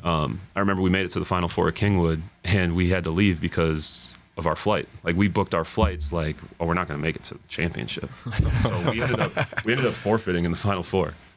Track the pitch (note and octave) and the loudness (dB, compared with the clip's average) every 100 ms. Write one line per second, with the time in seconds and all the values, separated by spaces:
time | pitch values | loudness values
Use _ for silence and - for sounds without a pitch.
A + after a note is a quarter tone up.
0 | F2 D#2+ C#2+ F#2+ - G2 G2 F#2+ F#2 F#2 | -2 0 0 -4 -6 -2 0 2 2 2
1 | F2+ - F2 F2+ E2+ - E2 - G2+ F#2+ | 0 -2 0 0 0 2 0 2 2 4
2 | E2 D#2+ F2 _ F2+ G2 F2 F2 F2+ F#2 | 2 0 -6 _ 0 2 2 2 2 2
3 | E2 E2+ G#2 E2 E2+ - E2 D#2 - - | 0 2 2 2 -2 0 0 2 0 0
4 | - - _ - D#2+ D#2 G#2 G2 - - | -6 -14 _ -4 -2 0 0 0 -2 -6
5 | E2+ F2 G2+ G#2 F#2+ E2+ D#2+ - G2+ F2 | -2 2 2 2 0 0 0 0 0 0
6 | D2+ F2 D#2 - - - E2+ F2 F2 D2 | -2 -2 -2 -6 -12 -6 -2 0 -2 -2
7 | D#2+ - - - - - E2 - - - | -4 -4 -8 -12 -10 -4 -4 -4 -8 -8
8 | - - - - - - - - - A3+ | -10 -12 -8 0 2 2 0 0 -2 0
9 | A#3 - - - - - A2 B2 B2 - | -2 0 -2 -2 -4 -4 -2 0 0 -2
10 | G2+ A2 F#2+ F2 E2+ E2 G#2 F#2 E2 F#2+ | 0 0 0 0 0 0 0 -2 0 0
11 | D#2 - - | 0 -6 -20